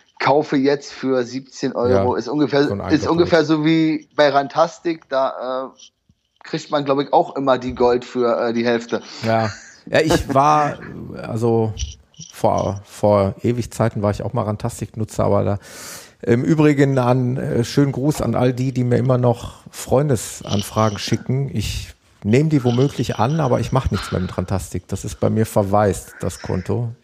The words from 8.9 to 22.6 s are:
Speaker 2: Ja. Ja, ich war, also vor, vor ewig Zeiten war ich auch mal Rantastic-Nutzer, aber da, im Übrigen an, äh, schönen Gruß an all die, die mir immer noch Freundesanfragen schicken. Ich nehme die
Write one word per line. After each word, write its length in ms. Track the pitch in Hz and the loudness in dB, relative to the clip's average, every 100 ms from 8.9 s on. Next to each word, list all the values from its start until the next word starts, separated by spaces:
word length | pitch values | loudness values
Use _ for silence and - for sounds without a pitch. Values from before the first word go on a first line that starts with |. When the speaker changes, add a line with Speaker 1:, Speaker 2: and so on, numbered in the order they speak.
| 107 - - 113 | -6 -6 -8 -2
Speaker 2:
Ja. 240 | 113 110 - - - - | 0 0 -4 -16 -20 -2
Ja, 100 | 135 | 0
ich 340 | 156 165 120 | 2 2 2
war, 440 | 135 147 151 147 - - - - - | 2 4 4 2 -4 -12 -14 -14 -12
also 500 | - 110 117 113 110 - - - _ - 165 | -8 -2 0 2 0 -2 -8 -10 _ -20 -20
vor, 480 | - 113 95 98 101 | -2 0 0 -2 -4
vor 500 | - - 104 104 98 - | -10 -2 4 4 4 0
ewig 280 | 113 120 110 | -2 -2 -4
Zeiten 300 | - 113 - | -2 -2 0
war 80 | 104 | -2
ich 120 | 101 | -2
auch 100 | 101 | -4
mal 80 | 117 | -4
Rantastic-Nutzer, 840 | 104 107 117 - 110 - 107 - | -4 -4 -6 -8 -10 -8 -8 -2
aber 200 | 101 101 | 0 2
da, 140 | 101 101 - - - - - _ | 0 -4 -8 -18 -16 -18 -20 _
im 220 | - 120 | 0 2
Übrigen 540 | 160 156 151 139 139 135 | 2 4 4 4 2 2
an, 380 | 123 127 123 131 | 2 2 0 -2
äh, 260 | 127 117 | -2 -2
schönen 280 | 117 - 143 | 0 2 2
Gruß 280 | 123 143 - | 2 -2 0
an 120 | 113 | 0
all 180 | 117 127 | 0 0
die, 200 | 123 131 | 0 -2
die 100 | 127 | 0
mir 140 | 123 117 | 0 2
immer 200 | 127 127 | 2 2
noch 440 | 123 117 - - - | 2 0 -4 -16 -20
Freundesanfragen 1300 | - - 123 151 120 - - - 104 - - 110 98 | -14 0 2 2 0 -4 -12 -4 -4 -2 0 0 0
schicken. 500 | - 113 - 127 139 | -4 -4 -2 -2 -2
Ich 400 | - - - - - _ _ | -4 -4 -4 -8 -16 _ _
nehme 240 | 98 120 156 | 2 4 4
die 160 | 151 | 2